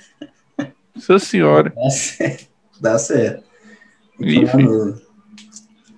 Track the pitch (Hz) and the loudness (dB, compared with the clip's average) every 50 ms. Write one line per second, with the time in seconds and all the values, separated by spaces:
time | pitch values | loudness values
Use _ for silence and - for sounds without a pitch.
0 | _ _ _ _ - - _ _ _ _ _ - - - - _ _ _ _ - | _ _ _ _ -20 -20 _ _ _ _ _ -10 -10 -10 -10 _ _ _ _ -20
1 | - - 175 202 - - - 196 160 147 147 151 156 - - - 123 135 139 - | 0 2 2 2 2 0 -2 0 2 4 4 4 2 0 -4 -4 -4 -4 -2 -4
2 | - - - - 339 - 139 - - _ _ _ _ _ _ _ - - - - | -6 -8 -8 -6 -6 -6 -6 -8 -16 _ _ _ _ _ _ _ -4 -2 -2 -2
3 | - - - 123 113 104 - - - _ _ _ _ - - _ _ _ _ _ | -2 -2 -2 0 0 -2 -4 -8 -16 _ _ _ _ -20 -20 _ _ _ _ _
4 | _ _ _ - - - - - - - - 135 135 117 110 110 110 101 107 - | _ _ _ -8 -4 0 2 2 2 4 4 4 4 4 2 0 -2 -4 -6 -10
5 | - _ _ _ _ _ - - - - _ - _ _ _ _ _ _ _ | -16 _ _ _ _ _ -20 -20 -20 -20 _ -20 _ _ _ _ _ _ _